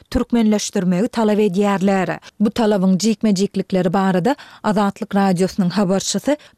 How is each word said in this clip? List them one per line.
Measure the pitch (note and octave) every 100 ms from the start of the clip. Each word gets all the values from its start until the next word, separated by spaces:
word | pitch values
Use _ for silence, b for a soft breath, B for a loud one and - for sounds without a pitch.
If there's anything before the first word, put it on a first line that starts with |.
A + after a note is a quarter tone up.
| B
türkmenleşdirmegi | B3 A#3+ A#3 G#3+ G#3 - G3+ F#3 F3+ F3
talap | A#3 G#3+ G#3
edýärler. | G#3 F#3 G3+ F#3+ G3 F#3+ F3+ D3+ B -
Bu | G#3+
talabyň | - G#3+ G3+ F#3+ F#3
jikmejiklikleri | A3 G#3 A3 F#3 G3 G3 - F#3 F3+
barada | G3 F#3+ F3+ F#3 C#4+ B B
Azatlyk | G#3+ G3+ G3+ - G#3 G3
Radiosynyň | G3 F3 F#3 - F3
habarçysy | F#3 F#3 F#3+ - G3+ - D4 B